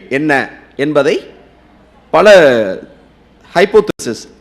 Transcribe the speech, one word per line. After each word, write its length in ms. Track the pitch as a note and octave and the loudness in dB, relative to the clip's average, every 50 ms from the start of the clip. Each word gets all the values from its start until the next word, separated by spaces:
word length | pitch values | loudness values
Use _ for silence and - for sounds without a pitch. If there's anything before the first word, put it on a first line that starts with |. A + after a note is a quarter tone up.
| - - | -8 -6
என்ன 220 | B2+ C#3 D#3 D3+ C#3+ B2+ G#2+ - - - - _ _ | -6 -4 -2 -2 -2 -2 -4 -6 -12 -20 -20 _ _
என்பதை 400 | - C#3+ D3+ D3 C#3+ C3+ D#3+ A3+ G4 - - - - - _ _ _ _ _ _ _ _ _ _ _ _ _ - | -6 -6 -2 -2 0 0 0 -2 -4 -8 -14 -20 -20 -20 _ _ _ _ _ _ _ _ _ _ _ _ _ -2
பல 140 | D#3+ F#3 G#3+ G3+ F3+ D#3 C3+ A#2+ A2+ G#2 F#2+ F2+ - - - - - _ _ _ _ _ _ _ _ _ - - | 2 4 6 6 6 6 4 2 0 -2 -4 -6 -10 -14 -20 -20 -20 _ _ _ _ _ _ _ _ _ -6 -2
ஹைப்போதசிஸ், 680 | F3 G3+ G#3 G#3+ G#3+ G#3 G#3 - - - A#2+ G#2+ - - - - _ | -2 0 0 0 0 -2 -2 -6 -10 -10 -12 -12 -12 -14 -20 -20 _